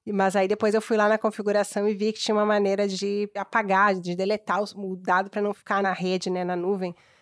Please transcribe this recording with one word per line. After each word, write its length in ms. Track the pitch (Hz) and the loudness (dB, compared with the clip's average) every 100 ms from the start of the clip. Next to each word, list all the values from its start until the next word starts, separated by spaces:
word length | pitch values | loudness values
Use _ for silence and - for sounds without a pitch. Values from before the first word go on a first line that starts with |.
E, 80 | - | -4
mas 220 | 196 190 | 0 2
aí 140 | 196 190 | 2 2
depois 260 | 208 214 | 2 2
eu 80 | 220 | 2
fui 140 | - 220 | 2 2
lá 120 | 208 | 4
na 100 | 214 | 2
configuração 720 | 220 214 208 208 196 208 202 | 0 -2 0 0 0 0 0
e 60 | |
vi 180 | 202 214 | 0 -2
que 80 | 214 | -2
tinha 140 | - | 0
uma 120 | 214 208 | 2 2
maneira 420 | 208 196 196 202 | 2 2 0 -2
de 420 | 185 202 202 208 202 | -2 -4 -2 -4 -6
apagar, 580 | 190 226 208 190 208 | -2 -2 2 4 4
de 220 | 185 175 175 | 2 -4 -2
deletar 440 | 190 208 - 185 | -2 -2 -2 -2
os, 120 | 208 | -2
o 220 | 202 190 185 | -8 -10 -6
dado 340 | 185 185 196 | 0 0 0
pra 120 | 214 | -4
não 120 | 202 | -4
ficar 280 | 202 - 196 | -6 -4 0
na 100 | 196 | 0
rede, 380 | 170 185 185 185 | -2 -2 -2 -2
né, 140 | 180 | -4
na 120 | 180 180 | -2 -2
nuvem. 380 | 180 196 185 175 _ _ | -2 -2 -4 -8 _ _